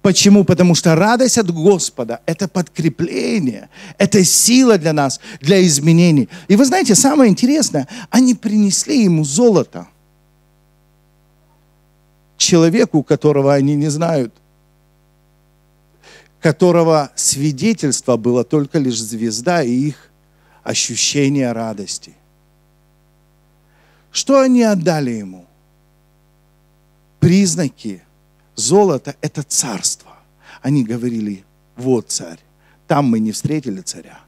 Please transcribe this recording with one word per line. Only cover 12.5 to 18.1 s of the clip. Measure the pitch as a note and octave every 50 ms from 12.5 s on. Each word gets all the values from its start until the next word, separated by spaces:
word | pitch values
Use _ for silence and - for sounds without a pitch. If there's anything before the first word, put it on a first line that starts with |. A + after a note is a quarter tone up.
| - E3+ E3 E3 E3 A#3 B3+ - - D#3 C3
которого | _ D#3 C#3+ - D3+ D3 C#3+ C3+ C#3 C#3+
они | C#3+ C3+ C#3+ D3
не | D3 D3 D#3
знают, | C#3+ D#3 E3 E3+ E3+ D3 B2+ A2 _ _ _ _ _ _ _ _ _ _ _ _ _ _ _ _ _ _ _ _ _ _ _ _ _ _ _ _ _ _ _ _ _ _ _ - - - _ _ _ _
которого | - E3 C#3+ _ F#3 F3+ F3 E3+ E3 E3 D#3+ D#3 C#3+ B2+ _
свидетельство | - - - - C3+ C#3 D#3 C#3+ B2+ D#3+ A3 A3+ - - C#3+ B2 - - -